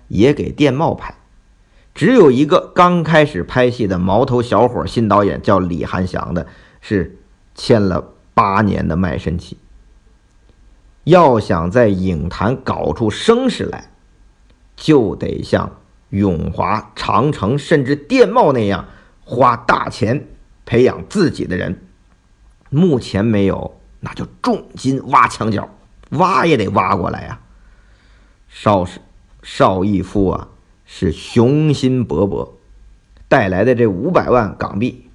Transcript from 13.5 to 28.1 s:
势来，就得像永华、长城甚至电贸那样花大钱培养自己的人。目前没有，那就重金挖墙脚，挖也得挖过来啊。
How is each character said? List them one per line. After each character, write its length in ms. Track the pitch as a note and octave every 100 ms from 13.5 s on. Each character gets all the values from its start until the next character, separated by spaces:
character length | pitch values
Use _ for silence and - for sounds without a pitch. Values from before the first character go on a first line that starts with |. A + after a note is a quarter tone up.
势 140 | -
来， 260 | - - - _ _ _ _ _ _ _ _ -
就 400 | - D3+ G#2 C#2
得 260 | - -
像 380 | - G2 F#2 - _ _ _
永 420 | G2 G2+ E2 D#2+
华、 400 | F2 F2 G#2+ -
长 380 | - - G#2 C#3
城 260 | C#3+ G2 C#3
甚 260 | - D3+
至 120 | B2+ C#3+
电 320 | - C4 G3+
贸 240 | A#3 F#3+
那 160 | B2+ G#2
样 180 | F#2 - - - _
花 320 | - B2 B2+ A#2
大 320 | A#2 - -
钱 400 | - G#2+ C#3 - - _ _
培 200 | - A#2+
养 180 | B2 F#2+ D#2
自 240 | G3+ D#3+
己 140 | - -
的 100 | F2+
人。 240 | F#2+ F#2 - _ _ _ _ _ _ _ _
目 300 | C3+ F#3 C3
前 240 | - G2
没 220 | A2+ G#2+ G2
有， 340 | E2 - - _ _
那 160 | -
就 100 | - - -
重 280 | - G#3+ - -
金 280 | C3 C3+ A2+
挖 180 | C#3 A#2
墙 240 | - A2
脚， 180 | G#2 - - _ _ -
挖 360 | C3+ F3+ D#3+ E3+
也 100 | C#3
得 120 | G2
挖 260 | G2+ F#2+
过 160 | G2 F2
来 120 | D#2 -
啊。 140 | - - _ _ _ _ _ _